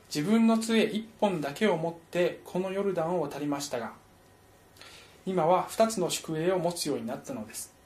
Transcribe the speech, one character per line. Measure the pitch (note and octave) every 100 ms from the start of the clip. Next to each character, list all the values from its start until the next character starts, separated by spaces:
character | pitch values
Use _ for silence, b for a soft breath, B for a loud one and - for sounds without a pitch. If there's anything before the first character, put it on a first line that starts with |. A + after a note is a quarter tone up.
| -
自 | D3 E3
分 | A3+ A3+
の | A3
杖 | A3+ A3+
一 | F#3 G#3 - -
本 | G#3 E3+
だ | C#3
け | - G#3+
を | E3+
持 | E3
っ |
て、 | E3+ - F3 F3 -
こ | - F3+
の | F#3+
ヨ | F#3+
ル | G3+
ダ | E3+
ン | D#3+ F3+
を |
渡 | C#3 C#3
り | D3
ま | C#3+
し | -
た | B2
が、 | A2+ - _ _ _ _ _ _ _ - B B B B
今 | - F#3 D#3+
は | F#3 -
二 | - A3
つ | A3
の | D#3+
宿 | - - D#3
営 | E3+
を | F#3
持 | E3+
つ | E3+ D3+
よ | B2
う |
に | A2+
な |
っ | C#3+
た | -
の | B2 G#2+
で |
す。 | - - _